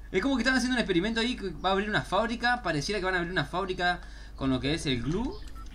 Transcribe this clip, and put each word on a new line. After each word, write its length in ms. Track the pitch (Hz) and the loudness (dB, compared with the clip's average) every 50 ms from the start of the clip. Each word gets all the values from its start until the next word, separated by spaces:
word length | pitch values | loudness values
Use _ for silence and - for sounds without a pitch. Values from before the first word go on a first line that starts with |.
| - - | -10 -2
Es 100 | - 190 | -2 0
como 140 | 190 277 269 | 2 2 2
que 60 | 240 | 4
están 160 | 226 262 262 254 | 4 4 4 4
haciendo 160 | 226 254 254 | 4 2 2
un 60 | 240 | 2
experimento 420 | 214 - 190 165 180 220 226 226 | 2 2 2 2 2 2 2 2
ahí, 160 | 226 247 247 - | 0 0 0 -2
que 140 | 196 190 | -4 -6
va 180 | 151 143 - 185 | -6 -2 0 2
a 20 | |
abrir 180 | 196 190 208 214 | 2 2 2 2
una 120 | 214 165 | 0 0
fábrica. 600 | 131 - 180 190 226 226 240 233 - 240 247 240 | 0 2 2 2 2 0 -2 0 2 2 2 2
Pareciera 380 | 220 175 160 147 143 - 202 208 | 0 0 0 0 0 -2 -2 0
que 60 | 175 | 0
van 100 | 185 185 | 0 0
a 40 | 180 | 0
abrir 120 | 170 170 | 0 0
una 140 | 185 175 143 | -2 -2 -2
fábrica 560 | - - 175 196 180 185 190 180 202 196 - - - - - - - - | -2 -2 -2 -2 -2 -2 0 2 2 2 0 -4 -10 -14 -14 -14 -14 -8
con 140 | - 139 135 | -2 0 0
lo 100 | 131 127 | 0 2
que 140 | 117 135 156 | 0 0 -2
es 120 | 165 - | 0 0
el 160 | 156 131 120 | 0 0 0
glue 380 | 117 131 165 202 247 285 - - - - - - - - | 0 0 0 0 -2 -2 -4 -8 -10 -10 -10 -10 -12 -10